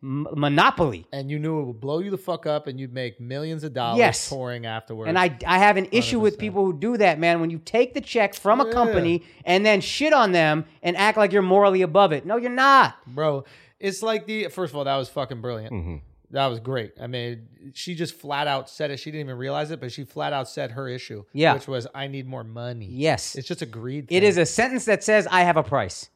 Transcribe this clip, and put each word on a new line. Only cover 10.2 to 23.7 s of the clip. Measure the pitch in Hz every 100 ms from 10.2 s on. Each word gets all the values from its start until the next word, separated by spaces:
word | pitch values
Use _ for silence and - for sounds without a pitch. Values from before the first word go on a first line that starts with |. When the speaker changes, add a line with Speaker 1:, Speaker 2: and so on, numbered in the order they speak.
| 220
Speaker 1:
them | 180 160 151 156 _
and | 175 175
act | 202 214
like | 202
you're | 202
morally | 185 190 202 190
above | 185 160 196
it. | 151
No, | 151 226
you're | 240
not. | 247 269 269 180 - -
Speaker 2:
Bro, | 127 156 139 131 - _ _
it's | 196 190
like | 220 220 190
the, | 220 185
first | 165 175
of | 139
all, |
that | 139 139
was | 127
fucking | - 135 123
brilliant. | 117 117 107
Speaker 3:
Mm-hmm. | 117 85 80 - _ _
Speaker 2:
That | 135 135
was | 117
great. | 113 131 107 -
I | 120
mean, | 123 120 120 113 _ 139
she | 131 -
just | 170 165
flat | - 143 143 147
out | 139 127
said | - 151
it. | 139
She | -
didn't | 151 143
even | 123
realize | 131 143 151
it, | 156
but | 127
she | 113
flat | 135 - 147
out | 147 160
said | - 135
her | 117 135
issue, | 123 - 107 101
Speaker 1:
Yeah. | 135 156
Speaker 2:
which | 110 -
was, | 131 120
"I | - 139
need | 139 131
more | 127
money." | 113 113 120 120
Speaker 1:
Yes. | 98 127 151 123 -
Speaker 2:
It's | - 131
just | 175
a |
greed | 120